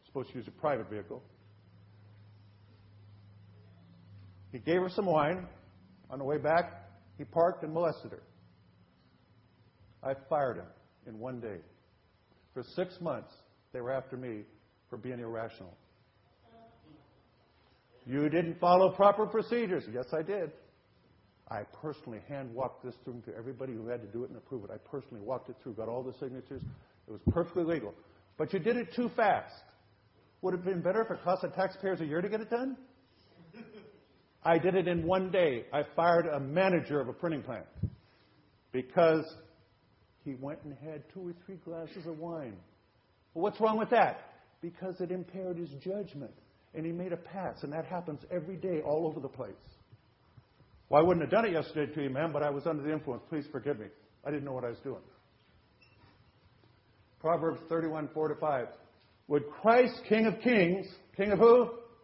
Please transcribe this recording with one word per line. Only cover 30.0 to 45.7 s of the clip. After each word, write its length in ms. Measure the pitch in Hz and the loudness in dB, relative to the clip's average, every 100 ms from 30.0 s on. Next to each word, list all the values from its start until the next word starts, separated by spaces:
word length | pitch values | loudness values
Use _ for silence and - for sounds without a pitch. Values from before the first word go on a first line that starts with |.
| _ _ _ _ | _ _ _ _
Would 120 | 185 | -2
it 40 | 180 | -2
have 60 | |
been 180 | 175 185 | -2 0
better 200 | 165 190 | 0 0
if 80 | 226 | 0
it 120 | 175 | -2
cost 180 | 170 185 | 0 0
the 60 | 175 | 0
taxpayers 520 | - 190 185 196 180 | 0 -2 0 -2 -2
a 40 | |
year 160 | 160 151 | -2 -2
to 80 | 190 | -2
get 120 | 214 | -4
it 100 | 214 | -2
done? 260 | 233 262 262 - _ _ _ _ - 170 220 220 - - - _ _ _ _ | -2 -2 -6 -14 _ _ _ _ -20 -20 -20 -20 -20 -20 -20 _ _ _ _
I 140 | - 165 | 2 4
did 180 | 175 185 | 4 2
it 100 | 175 | 2
in 180 | 175 165 | 0 2
one 240 | 185 185 | 0 2
day. 340 | 185 170 123 - | 4 4 2 -2
I 100 | 143 147 - | -4 -2 2
fired 300 | 170 170 165 | 4 6 4
a 120 | 147 | -2
manager 600 | 135 156 190 175 127 143 | -2 2 4 4 2 -2
of 80 | 123 | -2
a 40 | |
printing 300 | - 175 156 | -4 -4 -4
plant 240 | 120 113 - - - - _ _ _ _ _ _ _ | -6 -10 -12 -6 -6 -6 _ _ _ _ _ _ _
because 540 | 127 127 - 165 160 147 - - _ _ _ _ _ _ _ | -6 -2 6 8 6 2 -12 -20 _ _ _ _ _ _ _
he 100 | - | -12
went 260 | 131 135 160 | -10 -10 -10
and 120 | 156 131 | -12 -14
had 180 | 147 151 135 | -14 -14 -14
two 160 | 190 180 | -14 -12
or 40 | 175 | -12
three 120 | - 190 | -14 -16
glasses 420 | 165 165 160 - 165 | -12 -10 -10 -12 -10
of 120 | 156 | -8
wine. 380 | 165 165 131 98 90 _ _ _ _ _ _ | -8 -8 -10 -12 -18 _ _ _ _ _ _
Well, 80 | - | 0
what's 180 | 196 - | 0 4
wrong 180 | 214 214 | 4 4
with 120 | 214 | 4
that? 300 | 233 165 113 - - _ _ | 6 6 2 -12 -20 _ _
Because 400 | 170 175 190 180 | -12 -8 -10 -6
it 100 | 175 | -4
impaired 460 | 185 175 185 185 170 | -4 -6 -8 -6 -6
his 140 | 170 | -8